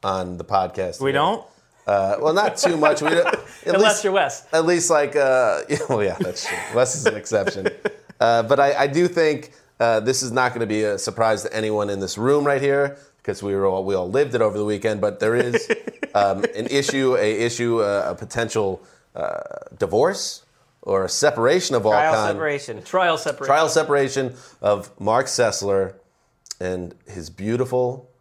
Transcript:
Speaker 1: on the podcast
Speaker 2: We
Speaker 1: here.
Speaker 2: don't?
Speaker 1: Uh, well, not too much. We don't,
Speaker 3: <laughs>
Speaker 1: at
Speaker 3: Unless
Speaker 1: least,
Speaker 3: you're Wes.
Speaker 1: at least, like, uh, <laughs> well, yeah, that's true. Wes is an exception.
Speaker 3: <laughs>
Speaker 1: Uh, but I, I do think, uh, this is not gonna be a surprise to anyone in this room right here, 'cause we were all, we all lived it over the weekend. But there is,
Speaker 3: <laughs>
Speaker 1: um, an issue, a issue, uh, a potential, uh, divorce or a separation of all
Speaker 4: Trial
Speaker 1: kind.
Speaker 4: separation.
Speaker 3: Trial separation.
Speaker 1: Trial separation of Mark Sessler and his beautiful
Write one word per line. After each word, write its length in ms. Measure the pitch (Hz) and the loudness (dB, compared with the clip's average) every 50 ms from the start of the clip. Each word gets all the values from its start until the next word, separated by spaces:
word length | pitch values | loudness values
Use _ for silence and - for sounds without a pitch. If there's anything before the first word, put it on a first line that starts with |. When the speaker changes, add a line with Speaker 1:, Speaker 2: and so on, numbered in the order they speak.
| - | -2
Speaker 1:
on 360 | 98 95 95 92 90 90 87 | -2 -2 -2 -4 -6 -8 -12
the 60 | - | -8
podcast 560 | - 101 98 92 87 - - 92 90 85 - | -2 0 0 0 0 -4 -4 -6 -6 -6 -4
Speaker 2:
We 100 | 131 139 | -4 -2
Speaker 1:
here. 100 | 135 139 | 0 0
Speaker 2:
don't? 240 | 147 175 - 226 - - _ _ _ _ _ _ _ | 0 0 -2 -4 -8 -16 _ _ _ _ _ _ _
Speaker 1:
Uh, 300 | - 101 98 98 98 101 - | 0 0 2 2 0 0 0
well, 140 | - 156 160 | 0 0 2
not 220 | 190 208 - - | 2 0 0 -2
too 200 | - - - 170 | 0 0 0 2
much. 240 | 156 151 156 147 - 147 | 4 4 4 4 2 0
We 80 | - | 0
don't, 160 | 165 170 175 | 2 2 2
Speaker 3:
<laughs> 400 | - - - - - - - - | 2 0 -4 -6 -14 -20 -10 -4
Speaker 1:
at 0 | |
Speaker 3:
Unless 160 | - 175 196 208 214 202 | 0 2 4 4 4 4
Speaker 1:
least, 80 | 208 - | 2 0
Speaker 3:
you're 80 | 202 190 | 0 2
Wes. 320 | 196 160 135 - - - - - | 2 0 0 -2 -8 -10 -2 0
Speaker 1:
at 140 | 160 165 | 2 2
least, 240 | 165 180 170 160 - | 4 2 2 2 2
like, 240 | 165 151 147 135 143 | 2 2 2 2 0
uh, 480 | 147 139 131 131 127 123 110 92 73 - - 147 | 0 2 4 4 4 4 2 2 0 -2 -4 -4
<laughs> 140 | - - - | -4 -2 -2
well, 140 | 131 110 104 | 0 0 0
yeah, 140 | 95 87 - | 0 -2 -2
that's 260 | 95 - 92 - - | -4 -6 -4 -6 -8
true. 120 | - - - - - - | -8 -8 -8 -8 -4 0
Wes 220 | 117 131 123 - | 0 0 0 0
is 100 | 156 - | 0 0
an 100 | - - | 0 -2
exception. 520 | 107 95 - 110 104 98 98 - 98 92 95 - | -2 -6 -2 -2 0 0 0 -4 -4 -6 -6 -6
Speaker 3:
<laughs> 60 | - - - - - _ _ - _ | -4 -8 -8 -8 -8 _ _ -4 _
Speaker 1:
Uh, 240 | - 117 117 117 113 | 2 2 4 2 4
but 160 | 110 139 139 | 2 4 4
I, 260 | 143 139 147 - 139 | 4 2 4 2 0
I 20 | |
do 220 | 143 139 160 175 180 | 0 2 2 2 2
think, 440 | 180 170 165 156 151 139 147 - - - _ _ _ _ | 2 2 2 2 0 -2 -6 -14 -20 -20 _ _ _ _
uh, 220 | 117 117 113 110 | 2 2 2 2
this 220 | 107 120 131 127 131 | 2 0 -2 -2 -2
is 100 | 127 113 | -2 0
not 220 | 131 127 123 120 | 0 0 0 0
gonna 100 | 117 117 | -2 -2
be 200 | 104 107 107 107 | -2 0 0 0
a 120 | 104 101 98 | 0 -2 -2
surprise 440 | - - 95 110 117 110 110 101 - | -4 -8 -2 0 2 2 2 0 -2
to 100 | - - | -6 -4
anyone 360 | 110 110 107 107 104 104 101 | -4 -2 -2 0 -2 -2 -2
in 100 | 101 98 | -4 -6
this 160 | 98 92 - | -6 -6 -6
room 300 | 101 110 131 143 147 143 | -2 0 2 2 2 2
right 160 | 143 143 135 135 | 2 0 0 0
here, 340 | 139 139 143 143 143 139 - - _ _ _ _ | 0 2 2 0 -2 -4 -10 -20 _ _ _ _
'cause 200 | - 98 - 98 | -8 -8 -6 -4
we 120 | 101 98 | -4 -2
were 120 | 98 98 | 0 0
all, 180 | 98 92 95 95 | 0 0 0 -2
we 100 | 95 98 | -2 -2
all 140 | 92 90 90 | -2 -2 0
lived 260 | 95 131 147 135 117 | 0 0 0 0 0
it 60 | 117 | 0
over 160 | 113 107 95 | 0 0 0
the 80 | 104 104 | -2 -2
weekend. 380 | 104 107 98 98 110 107 104 104 | -2 -2 -2 -2 -2 -2 0 -2
But 180 | 104 98 - | -2 -2 0
there 160 | - 110 117 | -2 0 2
is, 340 | 123 - 123 120 117 - - 233 - - - - | 0 0 0 0 -2 -2 -2 -4 -4 -4 -14 -10
Speaker 3:
<laughs> 220 | - - - - | -10 -12 -2 2
Speaker 1:
um, 280 | 104 101 - 95 - - 233 - | 2 2 2 2 0 -2 -4 -4
an 100 | 101 110 117 | -4 -6 -2
issue, 440 | 135 139 139 139 - 139 135 131 127 101 | 0 0 0 0 0 0 2 2 2 2
a 220 | 101 107 110 104 113 | 2 2 2 0 0
issue, 380 | 120 117 - 120 117 117 113 107 | -2 -2 -2 -2 0 2 2 2
uh, 240 | 101 101 98 - 67 | 2 0 0 0 -2
a 60 | 90 | -4
potential, 680 | - - - - 120 117 110 - 113 104 98 95 - - - _ _ _ _ _ | -6 -10 -8 -4 -4 -4 -2 0 -2 0 -2 -4 -6 -12 -20 _ _ _ _ _
uh, 260 | - 78 - 50 - - - - - - - - | -6 -6 -6 -6 -6 -10 -10 -14 -14 -16 -18 -6
divorce 680 | - 104 92 90 110 139 175 196 190 - - - - _ _ _ _ _ _ _ _ | -4 -4 0 2 2 2 2 0 -2 -8 -8 -10 -12 _ _ _ _ _ _ _ _
or 240 | - - 98 95 95 | -4 -2 0 0 0
a 60 | 90 | -2
separation 640 | - - - 147 147 117 117 123 160 185 180 - 139 | -2 2 2 2 2 4 2 2 2 2 0 0 0
of 80 | 120 101 | 2 2
all 80 | 107 107 | 4 4
Speaker 4:
Trial 220 | 143 151 160 160 | 4 4 2 2
Speaker 1:
kind. 140 | 110 107 104 104 | 2 0 0 -2
Speaker 4:
separation. 460 | 101 160 151 147 143 143 - 151 - - | -2 -2 -4 -4 -4 -8 -10 -12 -14 -12
Speaker 3:
Trial 340 | - - 185 185 175 165 156 | -2 0 2 2 2 0 0
separation. 280 | - 156 139 - 139 135 139 | -2 -6 -6 -4 0 2 4
Speaker 1:
Trial 140 | 151 165 151 | 4 4 4
separation 680 | - 165 143 135 143 143 139 131 127 139 131 123 120 - - - - _ - | 4 2 2 4 2 2 2 2 0 -2 -2 -4 -6 -10 -20 -20 -16 _ 2
of 360 | 101 104 101 104 - - - | 2 2 2 0 -12 -14 -4
Mark 280 | 98 104 110 123 135 | 0 2 2 2 2
Sessler 680 | 135 - - 123 110 101 - 98 101 98 95 95 92 95 - _ _ _ _ _ _ _ _ _ - - _ | 0 0 2 2 2 2 -2 -2 0 2 2 0 0 -4 -14 _ _ _ _ _ _ _ _ _ -18 -12 _
and 360 | 90 92 92 90 90 82 - _ _ | -6 -4 -4 -4 -6 -10 -12 _ _
his 220 | - 95 92 80 80 | -16 -14 -14 -14 -14
beautiful 800 | 87 - 95 107 113 120 127 120 123 127 127 123 131 139 - _ _ _ | -14 -8 -4 -2 0 0 -2 0 0 0 0 -2 -4 -8 -14 _ _ _